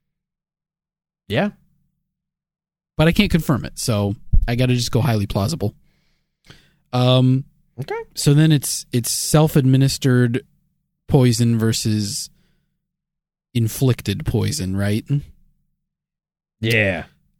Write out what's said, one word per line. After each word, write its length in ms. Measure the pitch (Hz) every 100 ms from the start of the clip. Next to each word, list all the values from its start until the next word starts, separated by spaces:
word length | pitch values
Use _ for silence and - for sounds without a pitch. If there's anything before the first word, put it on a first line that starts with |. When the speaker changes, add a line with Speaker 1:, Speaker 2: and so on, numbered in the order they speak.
| _ _ _ _ _ _ _ _ _ _ _ _ -
Speaker 1:
Yeah. 220 | 110 202 - _ _ _ _ _ _ _ _ _ _ _ _ _ -
Speaker 2:
But 100 | 156
I 40 |
can't 180 | 170 202
confirm 340 | 170 156 131
it, 140 | - -
so 380 | - 107 101 107 - - -
I 100 | 120
gotta 180 | 127
just 160 | 123 120
go 100 | 120
highly 260 | 117 113 98
plausible. 480 | 104 98 85 104 - _ _ _ _ _ _ - - _ _ _
Um, 520 | 123 127 127 127 131 139 _ _ -
Speaker 1:
Okay. 140 | 143 427 453
Speaker 2:
so 200 | - -
then 180 | 143 160
it's, 340 | 147 - - -
it's 180 | 123 117
self-administered 1300 | - - 156 156 156 131 131 135 - 135 123 123 120 - _ _ _ _ _ -
poison 500 | 143 127 113 117 117
versus 680 | 110 107 113 107 101 - - _ _ _ _ _ _ _ _ _ _ _ _
inflicted 720 | 120 110 - 131 120 - 101 -
poison, 500 | 110 101 147 92 95
right? 280 | 101 107 - 143 - _ _ _ _ _ _ _ _ _ _ _ _ _
Speaker 1:
Yeah. 440 | 113 113 101 85 - _ _